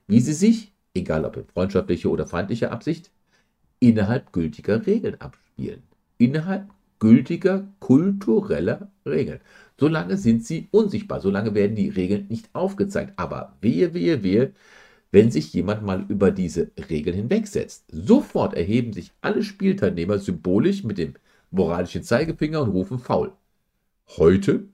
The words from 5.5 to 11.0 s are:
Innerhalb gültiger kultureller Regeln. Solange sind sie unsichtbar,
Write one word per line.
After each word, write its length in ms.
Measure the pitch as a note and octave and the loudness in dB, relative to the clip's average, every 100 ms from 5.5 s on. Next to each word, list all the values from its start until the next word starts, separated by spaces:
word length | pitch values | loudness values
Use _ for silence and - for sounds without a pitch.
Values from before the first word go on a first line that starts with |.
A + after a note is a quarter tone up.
| - - - _ _ _ - | -10 -10 -10 _ _ _ 0
Innerhalb 520 | C3 D#3 F3+ G3 - _ _ _ | 0 2 -4 -6 -8 _ _ _
gültiger 680 | A2 C3+ C3+ E3+ F#3 F#3+ G3 _ | 6 6 6 0 0 0 -4 _
kultureller 1120 | - C3+ F#3+ G3 A#3 A3 - D#2 F2+ E3 - _ - | 4 4 4 0 0 0 0 -2 -2 -4 -10 _ -4
Regeln. 340 | D3+ B2 C3+ _ - _ _ | -4 -4 -8 _ -20 _ _
Solange 380 | D3+ D#3+ F3 G3 | 0 0 -4 -2
sind 280 | A#2 A2+ - | 2 0 -2
sie 220 | D#3+ - | -8 0
unsichtbar, 500 | G#3 G#3 - | 2 2 -2